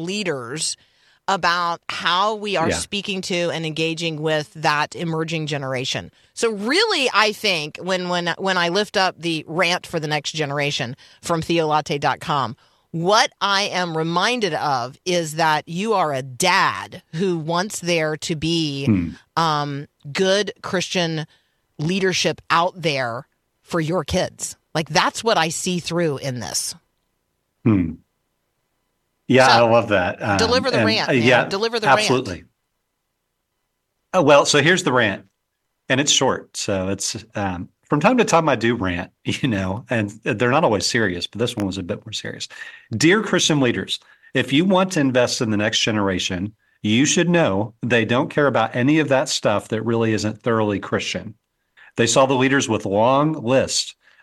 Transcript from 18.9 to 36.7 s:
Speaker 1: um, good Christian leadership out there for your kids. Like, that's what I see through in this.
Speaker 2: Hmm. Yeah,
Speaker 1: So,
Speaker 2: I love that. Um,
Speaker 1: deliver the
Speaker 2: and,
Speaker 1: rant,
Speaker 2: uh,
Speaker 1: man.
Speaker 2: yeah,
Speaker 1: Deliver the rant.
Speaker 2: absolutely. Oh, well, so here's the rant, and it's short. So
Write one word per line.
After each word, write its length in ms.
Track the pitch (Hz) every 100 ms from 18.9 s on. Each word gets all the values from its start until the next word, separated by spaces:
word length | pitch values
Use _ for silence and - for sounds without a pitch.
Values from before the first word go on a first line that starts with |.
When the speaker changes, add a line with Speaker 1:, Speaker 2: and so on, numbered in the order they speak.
| 95 82 - _ -
Speaker 1:
um, 500 | 165 151 147 139 - _ 147
good 400 | 139 190 202 190 -
Christian 640 | - 180 - 185 165 156 151 _ _ _ _ -
leadership 640 | 156 190 185 170 170 - -
out 220 | 165 180 185
there 460 | 160 135 123 117 - _ _ _
for 180 | - 170
your 240 | 151 180
kids. 520 | 143 180 147 - - - _ 156
Like, 120 | 151
that's 340 | 175 202 -
what 140 | 226 185
I 100 | 160
see 300 | - 185 180
through 380 | - 170 165 131
in 200 | 139 123
this. 340 | 82 - - - _ _ _ _ _ _ _ _
Speaker 2:
Hmm. 300 | 120 98 82 - _ _ _ _ _ _ _ _ _ _ _ _ -
Yeah, 200 | 123 127
Speaker 1:
So, 180 | - 120
Speaker 2:
I 40 |
love 180 | 117 107
that. 340 | 98 90 -
Um, 140 | 113 98
Speaker 1:
deliver 340 | - 247 262
the 80 | -
Speaker 2:
and, 80 | -
Speaker 1:
rant, 220 | 214 160
Speaker 2:
uh, 40 |
Speaker 1:
man. 80 | 135
Speaker 2:
yeah, 220 | 117 123 -
Speaker 1:
Deliver 340 | 196 226 233
the 60 | 143
rant. 120 | 208
Speaker 2:
absolutely. 440 | 208 127 104 80 - _ _ _ _ _ _ _ _ _ _ _ _ _ _ _ _
Oh, 100 | 185
well, 240 | 143 147 165
so 160 | 147
here's 220 | 151 185
the 80 | -
rant, 340 | 127 107 - - _ _ _ _ _ -
and 120 | 131
it's 120 | 147
short. 440 | - 135 90 - -
So 320 | -